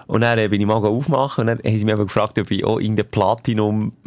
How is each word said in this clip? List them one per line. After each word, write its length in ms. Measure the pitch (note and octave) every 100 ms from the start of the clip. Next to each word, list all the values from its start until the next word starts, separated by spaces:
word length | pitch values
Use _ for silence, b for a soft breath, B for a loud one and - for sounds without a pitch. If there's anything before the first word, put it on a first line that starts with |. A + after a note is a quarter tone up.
| B
Und 140 | A2+
dann, 180 | A#2 A#2
äh, 80 | G#2+
bin 140 | G2+
ich 60 | G2+
mal 80 | A2
aufmachen 680 | G#2 A2+ C#3+ C3+ C#3 -
und 40 | A2+
dann 100 | A2+
haben 200 | - A2
sie 60 |
mich 80 | G#2+
einfach 120 | G#2+ G2+
gefragt, 320 | - G#2 -
ob 100 | F#2+
ich 120 | G2
auch 140 | - A2
irgendein 300 | G#2+ G#2+ G2+
Platinum 840 | - G2 A2+ - G#2+ G#2+ G#2+ G#2+ -